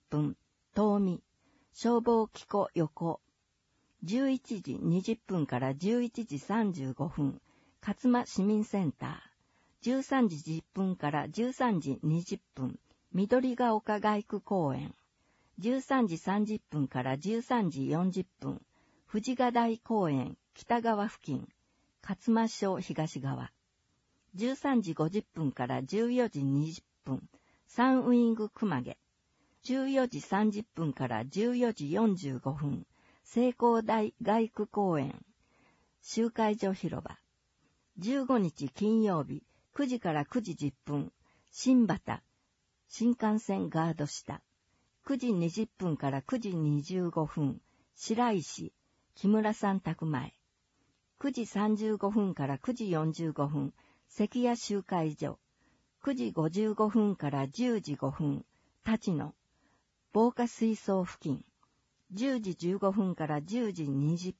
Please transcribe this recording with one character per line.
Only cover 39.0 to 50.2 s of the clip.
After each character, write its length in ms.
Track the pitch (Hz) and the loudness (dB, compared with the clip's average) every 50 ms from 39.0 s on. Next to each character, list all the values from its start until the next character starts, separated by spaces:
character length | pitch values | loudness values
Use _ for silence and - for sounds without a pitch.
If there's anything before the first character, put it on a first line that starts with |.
曜 240 | 220 202 180 156 135 | 4 4 2 0 0
日、 180 | 120 135 151 _ _ _ _ _ _ - | -4 -6 -12 _ _ _ _ _ _ -4
九 140 | - 285 | -4 -2
時 120 | 247 247 233 | -2 -2 -2
か 140 | - 170 151 | -2 0 0
ら 100 | 147 147 | 0 -2
九 180 | - - 247 | -2 -2 -4
時 140 | 214 - 156 | -2 -4 -6
十 160 | - 147 139 - _ - | -4 -4 -4 -4 _ -8
分、 260 | 143 143 143 131 - _ _ _ _ _ _ _ _ | -4 -4 -4 -4 -6 _ _ _ _ _ _ _ _
新 340 | - - - 254 262 247 226 | -12 -2 2 6 6 6 6
発 200 | 180 - - - | 4 2 -2 -2
田、 180 | - 113 - _ _ _ _ _ _ _ _ _ _ _ _ _ | -6 -6 -6 _ _ _ _ _ _ _ _ _ _ _ _ _
新 220 | _ - - 220 240 | _ -6 0 2 2
幹 300 | 240 - 220 214 214 214 | 2 4 2 2 2 0
線 280 | - - 196 190 180 | 0 -2 -2 -2 -2
ガ 240 | 160 - 165 160 165 | -2 0 0 0 0
ー 20 | 160 | 0
ド 120 | 165 147 | -2 -4
下。 360 | 147 - - - - - - _ _ _ _ _ _ _ _ _ _ _ _ - | -4 -4 -10 -10 -10 -12 -12 _ _ _ _ _ _ _ _ _ _ _ _ -4
九 120 | - 277 | -4 -2
時 160 | 247 247 247 202 | 0 2 2 2
二 160 | 175 165 165 | 2 2 0
十 180 | 165 214 220 - _ | 0 -2 -4 -4 _
分 200 | - 190 175 151 | -4 -2 -2 -2
か 140 | - - 139 | 0 -2 -2
ら 100 | 139 135 | -2 -2
九 160 | - - 262 | -4 -4 -4
時 180 | 226 233 202 180 | -4 -2 -2 -2
二 280 | 165 156 147 147 147 147 | 0 2 2 2 0 0
十 260 | - 185 185 180 170 | -2 -2 -2 -2 0
五 160 | - 165 156 | 0 -2 -2
分、 340 | - - 165 147 135 - - _ _ _ _ _ _ _ | -2 -2 -2 -2 -2 -2 -4 _ _ _ _ _ _ _
白 360 | - - - 226 240 247 240 214 | -14 -4 -4 0 2 2 2 2
石、 400 | 175 143 - - - 160 - _ _ _ _ _ _ _ _ _ | 0 -2 -6 -10 -12 -12 -12 _ _ _ _ _ _ _ _ _
木 120 | - - | 0 2
村 280 | 196 214 220 214 214 220 | 4 4 4 4 0 -2
さ 180 | - 214 202 196 | 0 0 0 0
ん 60 | 190 | 0
宅 260 | - 165 160 - 165 | -2 -4 -6 -4 -2
前。 300 | 160 151 123 | -2 -2 -2